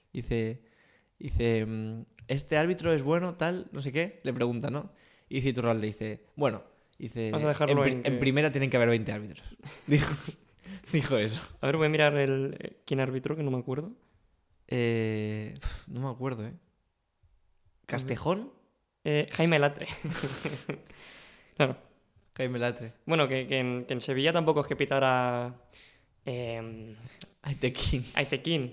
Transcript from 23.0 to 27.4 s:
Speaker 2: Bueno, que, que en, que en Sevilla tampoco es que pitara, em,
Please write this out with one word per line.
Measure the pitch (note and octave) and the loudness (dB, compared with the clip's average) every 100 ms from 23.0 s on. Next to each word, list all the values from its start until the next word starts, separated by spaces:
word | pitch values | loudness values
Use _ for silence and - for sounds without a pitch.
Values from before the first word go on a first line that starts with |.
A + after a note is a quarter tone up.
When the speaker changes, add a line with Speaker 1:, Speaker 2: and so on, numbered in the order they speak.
| - | 0
Speaker 2:
Bueno, | E3 C3+ | 2 2
que, | C3 B2 | 0 0
que | C3 | 0
en, | B2 B2 B2 | 0 -2 -4
que | |
en | B2+ | -4
Sevilla | B2+ C3 D3 | -2 2 4
tampoco | E3+ D#3+ D3 | 4 4 2
es | C#3+ | 2
que | |
pitara, | C3+ C#3 C3+ C3 B2+ B2 B2 A#2+ B2 _ - - - _ _ | 0 2 4 4 4 2 0 -4 -8 _ -20 -20 -20 _ _
em, | - B2 A#2+ A#2 A2+ A2 A2 A2 A#2 - - _ | -8 -6 -6 -6 -8 -12 -14 -16 -16 -12 -12 _